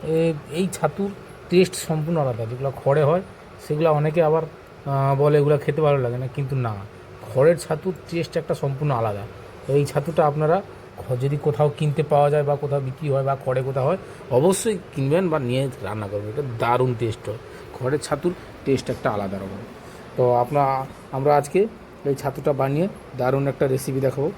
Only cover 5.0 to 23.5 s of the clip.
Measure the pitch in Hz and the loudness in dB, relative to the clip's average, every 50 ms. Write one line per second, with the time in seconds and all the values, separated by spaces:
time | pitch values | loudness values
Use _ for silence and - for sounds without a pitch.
5 | 135 135 139 135 143 151 147 147 143 147 151 139 - - 143 156 156 147 143 139 | 2 2 4 4 4 6 6 6 6 6 4 2 2 0 0 2 4 4 4 4
6 | 127 120 120 123 131 127 - - 139 131 139 131 123 113 107 101 98 107 - - | 2 0 -2 -4 -6 -6 -4 -6 -4 -2 -2 -2 -2 -2 -4 -6 -8 -12 -16 -18
7 | - - - - - - - 127 135 160 175 - - - 160 151 - 185 175 - | -20 -18 -18 -16 -14 -4 2 4 6 6 6 4 0 -4 -4 -4 -2 -6 -6 -6
8 | - - 170 170 160 - - 170 160 - 165 - - 139 135 135 151 147 135 117 | -10 -6 -4 -4 -4 -2 -4 -6 -2 -2 -4 -2 -2 -4 -2 -2 0 0 0 2
9 | 113 110 101 101 104 - - - - - - - - - 135 143 147 139 - 151 | 0 0 -2 -4 -8 -10 -12 -16 -18 -18 -18 -14 -4 2 2 2 2 2 -2 -4
10 | 139 170 156 175 160 147 143 151 156 151 165 196 202 - - - - - - - | -4 0 2 2 2 2 2 2 2 2 2 0 0 -6 -16 -18 -20 -18 -16 -16
11 | - - 127 123 131 139 147 147 - 151 147 147 151 147 147 - 160 151 139 160 | -6 -6 -4 -2 0 -2 -2 0 0 0 2 2 2 2 2 0 0 0 0 0
12 | 151 147 151 143 143 143 143 151 147 139 143 139 147 143 143 143 131 131 127 - | 0 2 4 4 4 4 4 2 2 2 0 -2 -2 -2 -2 -2 -2 -4 -8 -6
13 | 160 147 135 135 135 135 139 135 - 135 131 131 131 135 135 135 131 143 180 190 | -2 0 0 0 2 0 -2 -2 -2 -2 -2 0 -2 -2 -2 0 0 0 0 -2
14 | - - - - - - 120 123 147 185 190 - - 233 214 180 - - - 147 | -4 -12 -16 -16 -8 2 2 4 6 6 4 4 0 -2 -2 -2 -6 -10 -4 -2
15 | 135 135 151 180 196 175 156 151 135 120 123 131 135 135 120 - - 92 104 110 | 0 2 2 2 2 2 0 0 0 0 0 0 0 -2 -4 -8 -8 -8 -6 -6
16 | 107 98 101 101 104 107 113 143 147 127 117 113 131 120 120 127 127 127 123 113 | -6 -4 -4 -6 -6 -6 -6 -6 -6 -6 -4 -2 2 2 4 4 4 2 2 0
17 | 117 113 104 - - - 110 117 - - - - - - - - 123 127 143 147 | -2 -4 -4 -6 -8 -10 -10 -10 -12 -16 -18 -18 -18 -16 -12 -6 -2 -2 -2 -2
18 | - - 151 139 - 180 - - - - - - - 139 135 127 - - 123 - | -2 -2 -4 -2 0 -4 -4 -4 -12 -18 -18 -8 0 0 0 0 0 -4 -8 -2
19 | - 135 110 101 101 98 98 95 98 95 98 98 117 - - - - - - - | -2 -2 -2 0 -2 -4 -6 -6 -8 -8 -10 -12 -12 -14 -16 -18 -18 -18 -18 -18
20 | - - - - 127 123 123 120 120 - 147 143 139 135 135 131 131 131 - - | -18 -10 0 2 4 4 6 4 2 2 2 2 2 4 2 0 -4 -6 -12 -16
21 | - - - 135 135 147 147 147 143 143 - 185 208 226 - - - - - - | -16 -8 -6 0 2 4 4 4 4 2 2 2 2 2 -2 -12 -20 -20 -20 -8
22 | - 143 139 135 - 143 127 - 131 151 143 131 135 135 139 151 175 208 - - | -4 -2 -2 -2 -2 -6 -6 -2 0 0 2 2 2 0 2 0 0 -2 -4 -10
23 | - - - 123 127 127 131 139 139 139 | -16 -14 -6 -2 0 0 2 2 0 -2